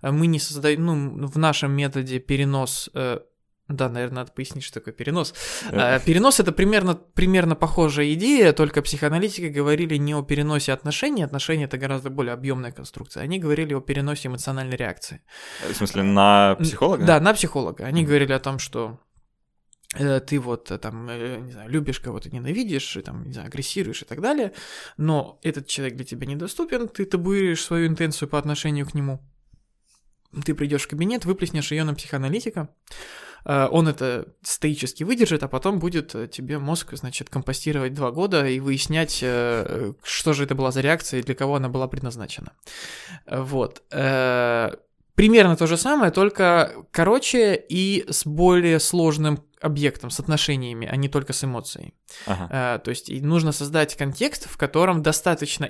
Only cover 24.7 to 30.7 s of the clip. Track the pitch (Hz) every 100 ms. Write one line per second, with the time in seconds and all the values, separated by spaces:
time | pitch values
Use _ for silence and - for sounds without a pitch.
24.7 | - - - 151 151 - - 160 147 139
25.7 | - 135 120 127 120 127 143 175 - 330
26.7 | 247 233 - 196 180 175 196 190 165 -
27.7 | 170 165 156 165 151 143 151 147 147 156
28.7 | 147 139 151 139 131 - _ _ _ _
29.7 | _ _ _ _ _ _ - 143 147 143